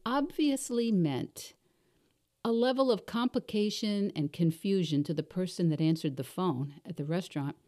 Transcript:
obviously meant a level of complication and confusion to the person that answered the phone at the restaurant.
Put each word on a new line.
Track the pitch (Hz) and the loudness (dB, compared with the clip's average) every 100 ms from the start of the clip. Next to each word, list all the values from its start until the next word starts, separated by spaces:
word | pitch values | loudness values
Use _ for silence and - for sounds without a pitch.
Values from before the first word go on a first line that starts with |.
| 220 | -4
obviously | 269 285 - 294 269 - 240 233 | -2 -2 0 0 0 -2 -2 2
meant | 196 156 127 - - - - _ _ _ _ _ _ _ _ 226 | 2 2 0 -6 -10 -18 -20 _ _ _ _ _ _ _ _ 0
a | |
level | 226 247 254 269 | 2 4 4 4
of | 208 - | 2 0
complication | 233 247 247 - 214 208 208 214 202 202 - | -2 0 -2 -2 0 0 -2 -2 0 -2 -2
and | 147 | -2
confusion | - 165 160 196 196 156 147 | 2 2 2 0 0 2 0
to | 143 | 0
the | 151 | -2
person | - 180 180 - 170 | -4 -4 -4 0 0
that | 151 | 2
answered | 160 160 160 131 | 2 2 -2 -4
the | |
phone | 127 - 185 127 143 143 - | -8 -4 -2 -2 -4 -8 -12
at | 165 | -8
the | 147 | -4
restaurant. | 170 180 151 139 - | -4 -4 -4 -6 -8